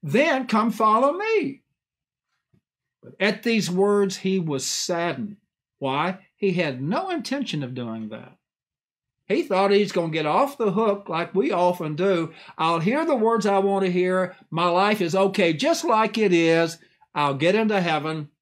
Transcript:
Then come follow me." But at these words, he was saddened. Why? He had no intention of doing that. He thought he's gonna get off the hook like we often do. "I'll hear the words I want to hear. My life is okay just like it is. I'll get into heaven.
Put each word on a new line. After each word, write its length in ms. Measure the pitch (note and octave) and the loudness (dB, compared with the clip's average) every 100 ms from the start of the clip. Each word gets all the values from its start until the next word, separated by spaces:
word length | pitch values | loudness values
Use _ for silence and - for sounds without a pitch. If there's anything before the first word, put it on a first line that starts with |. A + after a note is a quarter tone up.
Then 460 | D#3+ E3 D#4 C4+ C4 | 0 2 2 0 0
come 240 | A3 A3+ | 0 0
follow 400 | - A3 A3 C4+ | 2 2 4 2
me." 500 | F4 G#4+ A4 D#4 - _ _ _ _ _ _ _ _ _ _ _ _ _ _ | 0 0 0 -2 -8 _ _ _ _ _ _ _ _ _ _ _ _ _ _
But 140 | - C3 | -20 -4
at 240 | G3+ G#3+ | -4 -2
these 260 | A#3+ A3+ D#3 | -2 0 -2
words, 480 | F3+ G3+ G3+ G3+ G3 | 0 0 2 0 -2
he 220 | F#3+ F#3+ | -4 -2
was 260 | D#3+ C#3 C3+ | -2 -4 -4
saddened. 720 | - - E3+ E3+ C3 G#2 - _ _ _ _ | -6 -4 -4 -4 -6 -8 -12 _ _ _ _
Why? 480 | C#3 C3+ E3+ F#3+ _ _ | -4 -2 -2 -4 _ _
He 180 | G3+ | -2
had 280 | F3 D#3+ B2+ | 0 -2 -4
no 280 | C#3 B3 F#4+ | -4 -4 -4
intention 520 | E4+ - C#4 C4 D#3+ | -6 -6 -6 -6 -6
of 120 | C3 | -8
doing 340 | B2+ A#2+ A2+ A2 | -8 -8 -8 -10
that. 280 | A2 - _ _ _ _ _ _ _ _ _ _ | -14 -18 _ _ _ _ _ _ _ _ _ _
He 160 | A3+ | -2
thought 260 | - F#3 G3 | 0 2 4
he's 220 | G3+ G3+ | 4 2
gonna 180 | F#3+ E3 | 0 -2
get 160 | D#3+ D3+ | -2 0
off 320 | F3 C#4 - | 2 0 0
the 140 | A3 | -2
hook 360 | F#3 A3+ G3+ - | 2 0 -2 -4
like 240 | E3 G3 | -6 -2
we 200 | F#3+ B3 | 0 0
often 420 | F#3 F3+ F3+ D#3 | 2 2 0 -4
do. 400 | D3+ F#3+ F3+ E3 - - - | -2 0 0 -2 -8 -20 -4
"I'll 220 | D#3+ E3+ | 0 0
hear 240 | E3 C4+ | 0 0
the 100 | E4 | 0
words 320 | C4+ A3 A3+ G#3 | 2 2 2 2
I 140 | G3 | 2
want 240 | G3 G3 | 2 0
to 80 | F#3+ | 0
hear. 420 | F3+ F3+ F#3 F3+ - _ | 0 2 0 -2 -6 _
My 180 | D#3+ F3 | -2 0
life 320 | F3 G3+ G#3 | 2 2 2
is 140 | F3 | 0
okay 380 | E3+ G3 G3 F3 | 2 2 2 0
just 320 | D#3+ C#4+ E4 | 2 0 0
like 340 | F4 A3 A3 A3 | 2 2 2 0
it 140 | G#3 | 2
is. 460 | F3 E3 E3 E3 E3 _ _ _ | 4 4 4 2 -4 _ _ _
I'll 200 | - C#3+ | -2 -2
get 200 | C#3 D#3+ | 0 2
into 260 | G#3 A3 G#3 | 2 2 0
heaven. 500 | F3 D#3 D3+ D#3+ D3 _ | 0 -2 -2 -6 -8 _